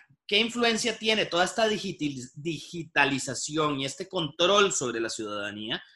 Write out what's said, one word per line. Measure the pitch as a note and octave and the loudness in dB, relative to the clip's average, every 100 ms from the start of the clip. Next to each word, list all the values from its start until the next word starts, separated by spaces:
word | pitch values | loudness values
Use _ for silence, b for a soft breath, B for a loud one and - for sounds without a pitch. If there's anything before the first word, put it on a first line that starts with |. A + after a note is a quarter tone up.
| - _ - | -16 _ 0
qué | G#3 | 2
influencia | A3+ A#3+ A#3 A3 A#3 G#3+ | 2 2 2 2 0 0
tiene | A3 G#3+ E3+ | 2 2 2
toda | E3+ F#3 | 2 2
esta | - A3 | 2 2
digital-, | G#3 G3 - D3+ C3+ A#2+ - | 2 -4 -4 -4 -4 -10 -8
digitalización | D#3 D3 - F3 D#3+ D3 C#3 C3+ C3+ A#2+ - D3+ D3+ C#3 | -6 -6 -6 -10 -2 2 4 2 -2 -6 -4 0 0 0
y | C3+ | -4
este | - F#3 | -6 -8
control | F#3 D3+ - F3 G3+ G3 | -4 -4 2 4 6 4
sobre | - B2+ A2+ | 2 -2 -2
la | A2+ | -4
ciudadanía | - G#2+ G#2 G2+ G#2 A2 E3+ b | -4 -6 -6 -6 -6 -6 -8 b